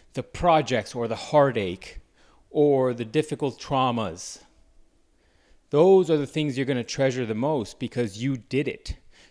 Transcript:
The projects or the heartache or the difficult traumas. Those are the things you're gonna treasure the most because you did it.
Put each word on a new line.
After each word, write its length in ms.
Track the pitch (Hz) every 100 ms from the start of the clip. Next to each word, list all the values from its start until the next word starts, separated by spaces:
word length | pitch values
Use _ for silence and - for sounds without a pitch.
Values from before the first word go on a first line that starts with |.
| _
The 100 | -
projects 720 | - - 175 160 131 123 104 127
or 140 | 117
the 60 | 117
heartache 840 | - 151 139 113 95 92 - - - _ _ _ _
or 440 | - 147 139 127
the 120 | 120 110
difficult 540 | 143 151 139 139 -
traumas. 800 | - 135 127 117 101 87 - - _ _ _ _ _ _ _ _ _ _ _ _ _
Those 400 | 147 180 190 165
are 80 | 156
the 100 | 139
things 300 | 156 151 127
you're 80 | 131
gonna 180 | 127
treasure 420 | 117 - 135 127 113
the 100 | 110
most 440 | 139 151 104 -
because 420 | 123 123 117 101
you 160 | 131 131
did 300 | - 127 131
it. 280 | - - - - - _